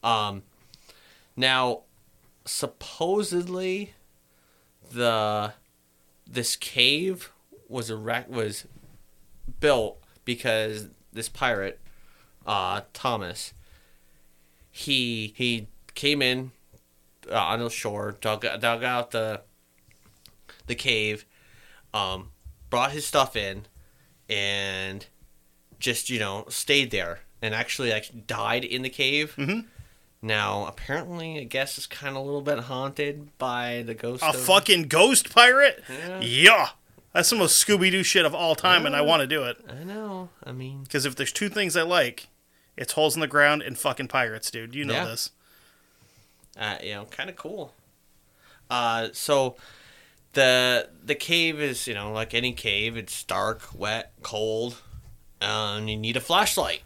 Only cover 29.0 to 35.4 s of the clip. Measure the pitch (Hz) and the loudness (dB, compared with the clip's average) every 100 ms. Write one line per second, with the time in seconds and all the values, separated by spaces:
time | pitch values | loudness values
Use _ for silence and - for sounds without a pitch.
29 | 135 143 151 - 143 214 220 - - _ | 0 0 -2 -4 -4 -4 -6 -18 -20 _
30 | _ _ 110 107 101 101 95 - - 143 | _ _ -2 0 0 -2 -6 -10 -6 -6
31 | 165 175 165 156 120 131 135 - - - | -6 -10 -10 -10 -8 -4 -4 -6 -12 -10
32 | 139 135 139 143 139 143 120 127 135 131 | -10 -8 -6 -6 -2 -4 -4 -6 -6 -4
33 | 143 147 143 _ 127 123 120 120 117 113 | -6 -6 -14 _ -4 -4 -4 -6 -6 -8
34 | 117 123 156 135 127 190 202 185 147 156 | -8 -2 -2 0 4 4 6 4 6 6
35 | 208 254 - - | 8 6 6 8